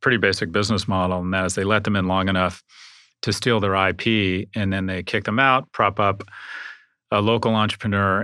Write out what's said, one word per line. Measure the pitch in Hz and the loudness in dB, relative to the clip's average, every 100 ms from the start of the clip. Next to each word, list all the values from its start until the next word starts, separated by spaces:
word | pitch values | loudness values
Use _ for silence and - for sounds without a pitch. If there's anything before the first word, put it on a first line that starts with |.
pretty | - 120 | 0 2
basic | 98 95 87 | 2 0 -2
business | 104 104 104 95 | -2 0 0 0
model, | 95 90 92 | 0 0 -2
and | 90 | -2
that | 95 | -2
is | 92 95 | -2 -2
they | |
let | 98 107 | 0 0
them | 101 101 | 2 0
in | 92 | 0
long | 95 95 | 0 2
enough | 95 92 - _ - - - _ _ | 2 0 -2 _ -20 -20 -20 _ _
to | - | -4
steal | 131 131 113 | -2 2 2
their | 98 | 2
I | 95 95 | 2 2
P, | 90 117 110 95 90 - | 0 0 2 2 -2 -4
and | 110 98 | -4 -2
then | 95 95 | -2 -2
they | 92 | -6
kick | 87 110 | -4 -4
them | 107 110 | -2 2
out, | 135 131 143 | 2 2 0
prop | - 104 98 | -2 0 2
up | 101 101 - - - - - - _ _ - | 0 0 -6 -18 -16 -14 -16 -18 _ _ -4
a | 104 | 0
local | 104 117 117 110 | 2 0 0 0
entrepreneur, | 107 - 113 101 98 95 | 0 -2 -2 0 2 0